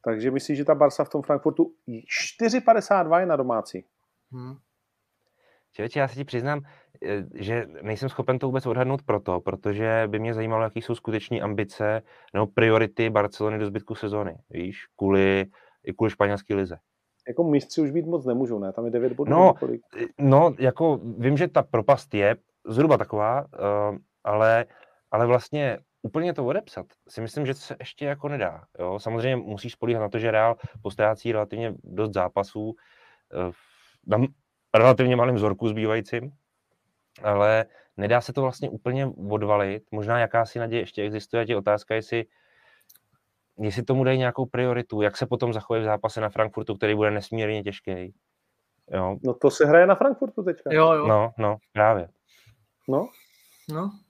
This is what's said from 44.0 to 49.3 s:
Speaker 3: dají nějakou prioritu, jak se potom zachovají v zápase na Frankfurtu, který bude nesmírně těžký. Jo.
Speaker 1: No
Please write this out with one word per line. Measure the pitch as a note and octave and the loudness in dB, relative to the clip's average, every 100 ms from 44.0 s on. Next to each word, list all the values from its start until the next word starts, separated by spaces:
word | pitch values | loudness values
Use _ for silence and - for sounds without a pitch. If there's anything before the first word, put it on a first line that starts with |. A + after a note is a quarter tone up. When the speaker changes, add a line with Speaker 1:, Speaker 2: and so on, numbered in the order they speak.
Speaker 3:
dají | C3 C3 | 2 2
nějakou | B2 - B2+ | 0 -2 -4
prioritu, | A#2+ B2 B2 A#2+ G#2+ | -2 0 -2 -4 0
jak | G#2 - | 0 0
se | A#2+ | -4
potom | B2 B2 | -2 -2
zachovají | A2 - A2+ | -4 -2 -2
v | G#2+ | 0
zápase | G#2+ A2+ A2+ | -2 -4 -4
na | G#2+ | -4
Frankfurtu, | G#2+ A2 A2 G#2+ | -2 -2 -2 -8
který | G2 G#2+ | -2 0
bude | G#2+ G#2+ | 2 2
nesmírně | G#2 G2+ A2+ G#2+ G#2+ | 0 -6 -4 -4 -4
těžký. | G2+ G2 - F#2 F2+ _ _ _ _ _ _ _ _ | -6 -10 -10 -10 -10 _ _ _ _ _ _ _ _
Jo. | F#2 F#2 G2+ | -4 -4 -4
Speaker 1:
No | B2+ | -4